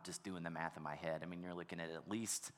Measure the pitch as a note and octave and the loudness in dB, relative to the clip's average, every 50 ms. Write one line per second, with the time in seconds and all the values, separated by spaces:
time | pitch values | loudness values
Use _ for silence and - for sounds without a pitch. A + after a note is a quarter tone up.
0 | - F#2 E2+ - - G2 F#2 F2 E2 E2 E2 D#2+ E2 E2 - E2 D#2 D2 D2 D2 | -4 -4 -4 -4 -2 -2 -2 0 0 0 2 2 2 2 0 0 -2 -2 -2 0
1 | E2+ E2 D#2+ D#2 D#2+ F2 F2 F2 F2 F2+ F2 F2 F2 - F#2 E2+ E2 E2 D#2+ D#2+ | 2 2 2 2 2 -2 -2 -2 -2 -2 -2 -2 -2 -2 -2 -2 0 0 -2 -2
2 | - E2+ G#2 A2+ A2+ G2+ - - - - - | -2 0 2 2 4 2 2 2 0 -4 -8